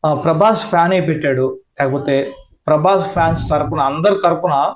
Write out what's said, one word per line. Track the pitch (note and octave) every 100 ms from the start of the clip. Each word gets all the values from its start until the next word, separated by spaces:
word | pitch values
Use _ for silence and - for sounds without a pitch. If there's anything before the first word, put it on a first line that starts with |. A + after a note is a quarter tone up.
| D#3
ఆ, |
ప్రభాస్ | C#3+ D#3+ D#3+ G#3 A3 -
ఫ్యాన్ | A#3 F3
అయి | F#3+
పెట్టాడు, | D3+ D#3 C#3+ C3 C3 - _ _
లేకపోతే | C#3+ C#3 - C3+ C#3 - - _ -
ప్రభాస్ | D3+ E3+ G3 -
ఫ్యాన్స్ | - E3 E3 -
తరపున, | D3+ D3 D#3+
అందరి | C3+ D3 F#3 G3
తరపున | F3 D#3+ F3 C#3+ D#3